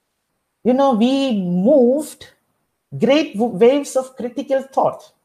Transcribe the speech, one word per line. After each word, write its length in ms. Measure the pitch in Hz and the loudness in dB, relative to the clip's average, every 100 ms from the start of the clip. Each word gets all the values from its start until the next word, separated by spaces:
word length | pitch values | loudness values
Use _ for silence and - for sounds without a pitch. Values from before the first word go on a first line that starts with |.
| _ _ _ _ _ _ | _ _ _ _ _ _
You 60 | 214 | -2
know, 220 | 254 277 | 2 2
we 440 | 214 247 269 269 208 | 2 0 0 -2 -2
moved 880 | 180 180 208 294 240 285 302 - - _ _ _ _ _ _ 135 | -2 0 2 4 4 2 -4 -16 -20 _ _ _ _ _ _ -2
great 360 | 233 294 294 | 0 2 0
w-, 240 | 196 233 185 | -4 -4 2
waves 400 | 233 285 277 262 | 2 2 -2 -6
of 180 | 262 | -6
critical 460 | - 240 277 - 269 | -10 -10 -10 -4 -6
thought 500 | 262 - 139 - - _ | -4 -2 -2 -4 -14 _